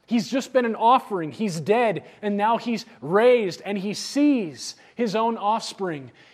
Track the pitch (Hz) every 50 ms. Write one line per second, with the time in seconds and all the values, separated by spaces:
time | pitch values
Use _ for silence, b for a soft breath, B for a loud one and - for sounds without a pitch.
0 | _ _ 220 240 190 - - 269 - - - 262 240 233 220 - 208 233 220 220
1 | - - 214 185 160 151 127 - 220 208 165 170 147 151 208 240 247 226 190 151
2 | B B B B - 208 202 202 202 220 233 220 - 240 233 214 - B B B
3 | - 143 175 202 226 247 254 240 214 185 156 - - 185 208 202 180 208 190 -
4 | - - - 277 294 294 285 247 202 160 135 117 - - - B B B B -
5 | 240 226 180 220 220 233 226 214 190 202 220 226 - - - - 196 180 160 143
6 | 131 120 B B B B